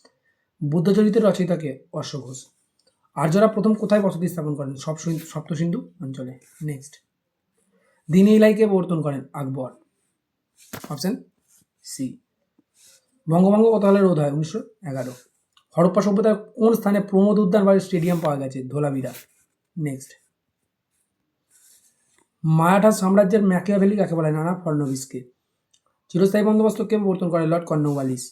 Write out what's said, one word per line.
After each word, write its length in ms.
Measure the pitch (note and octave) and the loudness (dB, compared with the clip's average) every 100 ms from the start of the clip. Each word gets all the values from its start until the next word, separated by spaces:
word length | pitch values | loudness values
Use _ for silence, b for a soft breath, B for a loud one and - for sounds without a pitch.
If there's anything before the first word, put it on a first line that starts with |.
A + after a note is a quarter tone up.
| b b b b b - | b b b b b -8
বুদ্ধচরিতের 640 | D3 E3+ F3 G3 G#3+ A3+ | -4 0 2 2 2 2
রচয়িতা 320 | G#3 F3+ F3 D#3+ | 2 0 -2 -4
কে? 140 | D3+ C3 _ | -6 -12 _
অশ্ব 280 | D#3 C3 C#3 | -12 -10 -12
ঘোষ। 180 | B2 B2+ - _ _ _ _ _ _ | -14 -18 -20 _ _ _ _ _ _
আর্যরা 320 | C#3+ D#3 F#3+ G#3+ | -4 0 2 2
প্রথম 260 | G#3 G#3+ | 2 0
কোথায় 280 | G#3+ G#3 G#3 | 0 0 0
বসতি 240 | G3 E3 F3 | 0 -2 -6
স্থাপন 260 | E3 D3+ | -4 -6
করেন? 200 | D3 C3+ C3 | -6 -8 -10
সব 200 | D#3 D#3 | -10 -8
সিন-, 280 | E3+ D#3+ - | -6 -8 -8
সপ্ত 180 | D3+ - | -12 -8
সিন্ধু 280 | D3 E3+ A3+ - - | -6 -4 -6 -10 -14
অঞ্চলে। 380 | C3+ C3+ B2+ C3 _ - | -12 -12 -14 -16 _ -14
নেক্সট, 300 | D3+ C3+ C3+ - _ _ _ _ _ _ _ _ _ _ - | -12 -12 -16 -20 _ _ _ _ _ _ _ _ _ _ -2
দিন 180 | F3+ G3+ | 4 6
ইলাই 260 | G#3+ G#3+ | 6 4
কে 100 | G#3 G#3+ | 4 2
প্রবর্তন 320 | F#3+ E3+ D#3+ | 0 0 -4
করেন? 200 | D3+ C#3 - | -4 -6 -10
আকবর। 380 | D3 C3+ C3+ B2 - _ _ _ _ _ _ _ _ _ - - | -10 -8 -8 -10 -16 _ _ _ _ _ _ _ _ _ -18 -12
অপশন 240 | C#3 F3+ C4+ - _ _ _ _ _ | -8 -6 -6 -12 _ _ _ _ _
সি। 240 | - - C3 - _ _ _ _ _ b b b _ _ D#3 | -16 -10 -10 -12 _ _ _ _ _ b b b _ _ -2
বঙ্গভঙ্গ 400 | E3+ F#3+ G#3 A3+ | 2 4 4 4
কত 80 | G#3+ | 4
সালে 180 | G3 G3 | 4 4
রোধ 180 | F#3+ D#3 | 4 2
হয়? 120 | C#3+ | 0
উনিশশো 300 | D3 D#3 A3 - _ D#3+ | -2 -4 -8 -12 _ -10
এগারো। 220 | C3 B2+ B2 _ _ _ _ _ D#3+ | -8 -10 -14 _ _ _ _ _ 0
হরপ্পা 240 | F3+ G#3 | 2 2
সভ্যতার 320 | G3+ G3 G#3+ G#3 - - | 0 2 2 0 -4 0
কোন 140 | A3+ | 2
স্থানে 260 | A3 G3+ G3+ | 2 2 0
প্রমোদ 360 | G3+ F#3+ G3+ G#3 | 2 2 4 4
উদ্যান 240 | F#3+ G#3 | 2 4
বা 80 | G3 G3 | 4 4
স্টেডিয়াম 400 | F#3 F3 F3 E3+ | 2 -2 0 0
পাওয়া 160 | D#3+ C#3 | -2 -4
গেছে? 220 | C3+ C3 | -6 -10
ধোলাভিরা। 480 | B2+ C#3+ D3 C3+ B2 - - _ _ _ _ E3+ | -8 -4 -4 -4 -8 -12 -20 _ _ _ _ -8
নেক্সট, 340 | D3 C3 - _ _ _ _ _ _ _ _ _ _ _ _ _ _ _ _ _ _ _ _ _ _ _ | -8 -8 -14 _ _ _ _ _ _ _ _ _ _ _ _ _ _ _ _ _ _ _ _ _ _ _
মারাঠা 460 | D#3+ D#3+ E3 G3+ G#3+ | 0 2 4 6 4
সাম্রাজ্যের 520 | - F#3+ G3 F#3+ G#3+ G3 | 4 2 4 4 2 2
ম্যাকিয়াভেলি 500 | F3+ F#3+ G3+ G3 G#3 | 0 0 2 2 2
কাকে 180 | F#3 | -2
বলে? 160 | E3 D#3 | -2 -2
নানা 220 | D#3 E3 F3+ | -2 -2 -4
ফডনবিসকে। 560 | E3+ D3+ C#3 C3 - B2+ - _ _ _ _ _ _ _ _ | -4 -2 -4 -6 -10 -14 -16 _ _ _ _ _ _ _ _
চিরস্থায়ী 360 | F3 F#3+ G#3 | 0 2 2
বন্দোবস্ত 360 | G#3+ G#3+ A3 G#3+ | 2 2 2 0
কে 140 | G3+ G#3+ | -2 -2
প্রবর্তন 300 | G3 F#3 F3+ | -2 -2 -2
করে? 140 | E3+ D#3+ | -2 0
লর্ড 180 | E3+ | -2
কর্নওয়ালিস। 580 | E3+ D#3+ D3 C#3+ C3 B2 - | -2 -2 -2 -2 -4 -6 -10